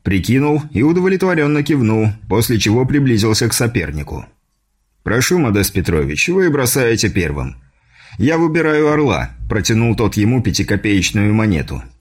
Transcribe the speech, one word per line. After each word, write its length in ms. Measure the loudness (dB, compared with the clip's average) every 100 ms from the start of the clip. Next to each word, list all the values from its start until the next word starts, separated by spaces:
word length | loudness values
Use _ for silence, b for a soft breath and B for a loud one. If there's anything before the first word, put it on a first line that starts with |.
Прикинул 600 | -2 -2 0 0 2 0 -2
и 100 | 0
удовлетворенно 800 | 2 2 0 0 0 0 0 0
кивнул, 460 | 0 0 2 2 0 -2 -2
после 280 | -2 0 0
чего 280 | 2 0 2
приблизился 640 | 2 2 2 2 0 0
к 40 |
сопернику. 720 | 0 -2 -2 -4 -8 -8 -12 -14 _ _ _ _ _ _ _
«Прошу, 360 | -2 -2 0 2
Модест 340 | 2 2 0
Петрович, 560 | -2 0 0 0 -2 0
вы 200 | 2 2
бросаете 600 | 0 0 0 0 0 0
первым». 480 | 0 -2 -4 -8 -10 B B B B B B
«Я 200 | 0 2
выбираю 500 | 0 2 2 2 2
орла», 380 | 2 2 0 -4 -8 -4
протянул 440 | -2 0 2 2
тот 220 | 0 0 0
ему 260 | 2 2
пятикопеечную 920 | 0 -2 -2 -2 0 0 0 0 0
монету. 500 | 2 2 0 -4 -10 -12 _